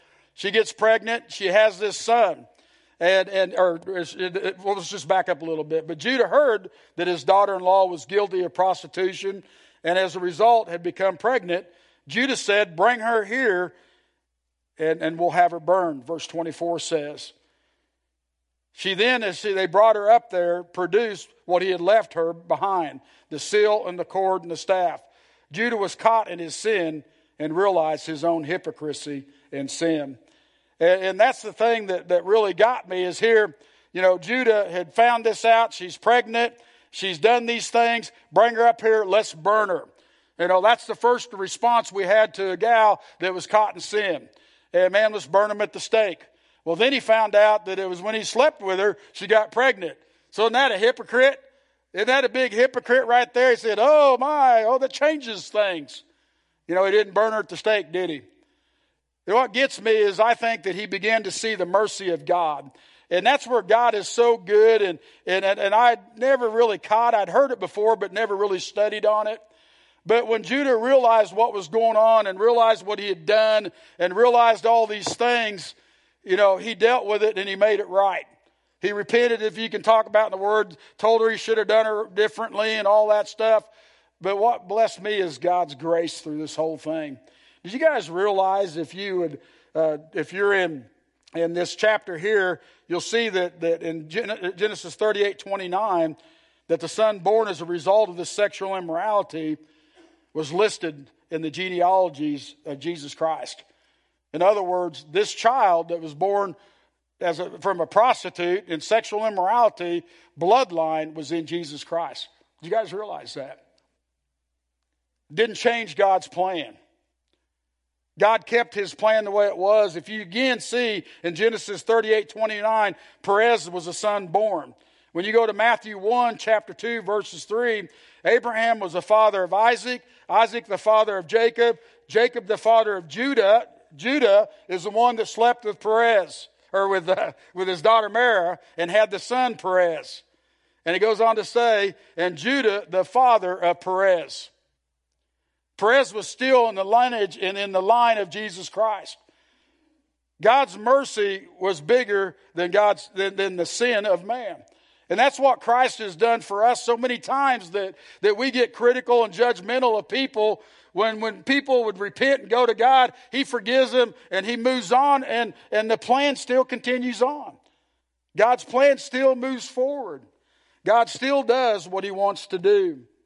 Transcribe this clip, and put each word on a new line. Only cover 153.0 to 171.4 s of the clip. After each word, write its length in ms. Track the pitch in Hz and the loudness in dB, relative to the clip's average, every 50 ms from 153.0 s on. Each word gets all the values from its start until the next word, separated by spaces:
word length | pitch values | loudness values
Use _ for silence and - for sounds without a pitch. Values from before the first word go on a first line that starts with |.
| - - _ | -6 -12 _
than, 220 | 190 196 196 196 | -6 -6 -4 -4
than 200 | 190 190 196 185 | -4 -4 -4 -4
the 100 | 175 170 | -6 -6
sin 400 | - - - 240 247 240 208 202 | -6 -4 -2 -2 0 0 0 0
of 180 | 214 185 170 175 | 0 -2 -2 -2
man. 320 | 202 240 254 240 196 165 - - _ _ _ _ _ _ _ _ _ | -8 -10 -8 -8 -12 -14 -14 -18 _ _ _ _ _ _ _ _ _
And 100 | 170 208 | 0 2
that's 180 | 247 277 - - | 2 2 2 2
what 220 | 269 269 240 202 | 2 2 2 2
Christ 380 | - - 233 247 262 240 - - | 0 0 2 2 2 0 0 -6
has 180 | 220 202 170 | -10 -12 -2
done 240 | 151 220 233 233 226 | 0 0 0 0 -2
for 240 | 165 - 202 202 220 | -4 -6 -2 0 2
us 180 | 240 247 - - | 2 2 0 -2
so 140 | 233 240 | -4 -4
many 220 | 240 247 254 247 233 | -2 -2 -6 -6 -6
times 540 | - - 254 269 277 277 254 226 185 165 170 | -6 -6 -2 0 0 0 0 -2 -6 -6 -6
that, 220 | 202 196 190 - - _ - - _ 175 | -6 -6 -6 -10 -16 _ -20 -14 _ 0
that 160 | 208 208 208 | 0 0 0
we 120 | 254 269 | -2 -2
get 220 | 226 254 240 - - | 0 0 -2 -2 -2
critical 500 | - 233 240 247 254 247 - 240 240 226 | 0 2 2 2 2 0 2 2 2 2
and 120 | 214 175 | 0 0
judgmental 640 | 175 240 240 240 175 180 208 247 262 262 240 220 208 | 0 0 0 0 -2 -6 -6 -4 0 0 0 0 -2
of 100 | - - | -4 -4
people. 540 | 208 262 269 254 - 214 214 214 202 - - _ _ _ _ _ _ | -4 -4 -4 -4 -2 -2 0 0 -2 -4 -10 _ _ _ _ _ _
When, 260 | 175 214 226 220 214 | -2 -2 -2 -2 -4
when 220 | 220 220 208 185 165 | -6 -8 -8 -8 -4
people 420 | - 269 285 277 277 262 247 233 | -2 -2 -2 0 2 0 0 0
would 140 | 214 202 185 | -2 -4 -6
repent 420 | 202 196 - - 240 269 277 254 | -10 -10 -4 0 2 2 2 0
and 100 | - 185 | 0 -2
go 140 | 226 247 247 | 0 2 2
to 100 | 240 214 | 2 2
God, 380 | 202 226 254 269 262 254 240 - - - _ | 2 2 4 6 6 4 2 0 -8 -18 _
he 140 | - 262 269 | -6 -6 -4
forgives 480 | - - 233 190 214 254 262 262 226 220 | -4 -4 -6 -2 0 2 2 2 2 2
them 220 | 254 240 220 160 - _ _ | 0 0 0 -2 -12 _ _
and 160 | 180 190 190 | -6 -4 -4
he 100 | 220 240 | -4 -6
moves 360 | 233 226 254 262 254 208 170 240 | -2 -2 -2 -2 -2 -2 0 2
on, 320 | 254 277 285 277 269 262 | 2 4 4 2 0 0
and, 280 | - 226 233 233 208 - - - _ | -2 -4 -4 -4 -4 -8 -16 -12 _
and 200 | - 214 220 220 | -2 -2 0 0
the 80 | 226 220 | -2 -2
plan 380 | - - 240 269 285 285 269 | 0 0 0 2 2 0 -2
still 280 | - - - 247 262 262 | -4 -4 0 2 2 2
continues 560 | 262 254 226 - 247 247 254 247 254 233 190 | 0 -4 -6 -4 -4 -4 -2 -4 -6 -2 -2
on. 320 | 240 262 294 294 247 196 - _ _ _ _ _ _ _ _ _ _ _ _ _ _ _ _ | -2 -2 -2 -6 -10 -14 -18 _ _ _ _ _ _ _ _ _ _ _ _ _ _ _ _
God's 300 | 160 208 240 247 - - | 2 2 2 2 0 -2
plan 320 | - - 247 277 285 269 | -4 2 4 4 4 4
still 400 | - - - - 254 269 269 262 | 2 -2 -8 -4 2 2 2 2
moves 320 | 247 240 269 262 240 - - | 2 -2 -6 -6 -6 -10 -10
forward. 540 | - 262 254 277 285 285 240 190 151 135 117 _ _ _ _ _ _ _ _ _ _ _ _ | -6 -4 -4 -4 -4 -6 -10 -12 -14 -16 -18 _ _ _ _ _ _ _ _ _ _ _ _
God 240 | 180 214 233 233 233 | 2 4 4 4 2
still 320 | - - 254 269 285 277 | -2 -6 -2 0 0 0